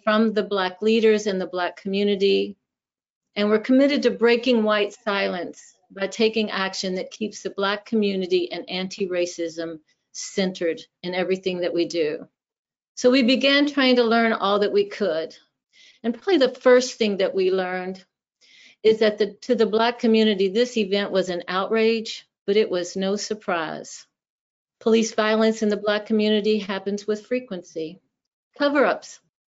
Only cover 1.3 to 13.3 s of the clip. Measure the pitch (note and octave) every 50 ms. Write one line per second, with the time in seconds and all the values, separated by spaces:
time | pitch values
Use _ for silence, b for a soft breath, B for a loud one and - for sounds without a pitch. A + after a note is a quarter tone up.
1.3 | F#3+ F#3 F#3 F3+ - F3+ F3 E3+ - - - G3 G3 G3+ G#3 G3+ G3+ F#3+ G3 G3
2.3 | G3 G3 G3 G#3 G3+ - _ _ _ _ _ _ _ _ _ _ _ _ _ _
3.3 | _ G3+ G#3 G#3 G#3+ G#3+ G#3+ - B3+ C4 C#4 C#4 D4 C4 A3+ A#3+ G3 F#3+ A3 A#3
4.3 | A#3 A#3 A#3 C4 B3 A3+ G#3+ G#3+ G#3+ G#3 G3+ G3+ - - _ G#3+ G3+ G3 G3 F#3+
5.3 | F#3+ F3 E3+ - - - - - _ _ _ _ F#3 F#3+ G3 G3 - - A3+ A3
6.3 | A3 A3+ G#3+ - - F#3+ F#3+ F#3+ F#3+ - - F#3+ F#3 F#3 F3 - - - G#3+ G3
7.3 | G3+ - - F#3+ - - G3 G3 G#3 G#3 - - A3+ A3 G#3 G3+ G3 F#3+ F#3 F3
8.3 | F#3 F3+ E3+ - - F3 E3+ - F#3 F3+ F#3+ F#3+ - - G3+ F3+ F3+ F3 F3 F3
9.3 | - - E3+ E3 D#3+ E3 E3 E3 E3 D#3+ - _ _ _ _ _ _ - - -
10.3 | - G3+ F#3+ F#3 F#3 - F3+ E3 D#3+ D#3 - - _ _ - F3+ F3+ F#3 F3+ F3
11.3 | F#3+ F#3 - F#3+ F3+ F3 F3 F3 - E3+ E3+ D#3 E3 E3+ D#3 D3+ D3+ - - -
12.3 | _ _ _ _ _ _ _ _ _ _ _ _ _ - - B3 B3 C#4 B3 A3+